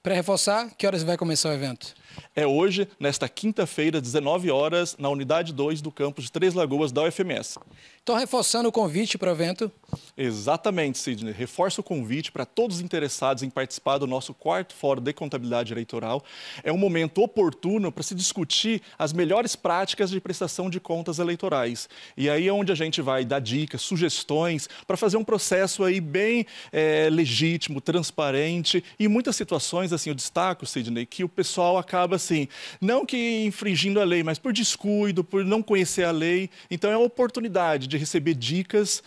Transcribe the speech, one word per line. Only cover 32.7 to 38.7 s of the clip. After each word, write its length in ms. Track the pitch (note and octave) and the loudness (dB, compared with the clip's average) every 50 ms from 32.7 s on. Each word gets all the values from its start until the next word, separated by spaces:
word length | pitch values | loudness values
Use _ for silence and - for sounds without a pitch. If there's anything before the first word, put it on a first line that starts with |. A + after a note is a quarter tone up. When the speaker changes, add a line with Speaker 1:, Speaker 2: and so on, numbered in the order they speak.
| - - | -10 -4
Speaker 2:
não 240 | - F#3+ A#3 C4 C#4+ | 0 2 2 2 2
que 400 | B3+ - B3 A#3 A#3 A#3 A3 A3 | 0 -2 -2 0 0 0 0 0
infringindo 560 | G#3+ F#3+ - - G#3 F#3 D3+ D#3+ G3 G3 G#3 | -2 -2 -2 -2 -2 0 0 0 2 2 2
a 40 | G#3 | 4
lei, 180 | F3 F3 F3 E3 | 4 4 2 2
mas 160 | D#3+ D#3+ - | 0 -2 -2
por 140 | _ C4 A#3 | _ -2 -2
descuido, 680 | G3 A#3 - - - - G3+ G#3 G#3 G#3 G#3 F#3+ F3 F3 | 0 0 -2 -2 -2 0 0 2 2 2 2 2 0 -2
por 220 | - - G3 G3 | 0 0 0 2
não 180 | F#3 G3+ A3 A3 | 2 2 2 2
conhecer 420 | - A3 G3 F#3 - - - F3+ | 2 4 2 4 2 2 2 2
a 60 | E3+ | 2
lei. 380 | E3 D#3+ D#3 E3 F3 F3+ F#3+ F3+ - - - - | 2 2 2 2 2 2 0 -2 -10 -16 -10 -8
Então 200 | F3+ E3 - G#3 | -6 0 0 2
é 40 | G#3 | 4
a 40 | A3+ | 4
oportunidade 880 | A#3+ A#3+ A#3 - B3 A#3+ A3+ B3 A3+ A#3 F3+ F#3 F3 E3 D#3 D3 C3 | 4 2 4 2 0 0 0 -2 -4 0 2 2 4 4 2 2 0
de 120 | C3 C#3 D3+ | -2 -2 -2
receber 360 | D3+ D3 - F3+ C#3+ E3 E3 | -2 0 0 0 2 2 0
dicas 680 | C3 A#2 A#2+ D3+ F3+ F#3+ - | 0 0 -2 0 -2 -2 2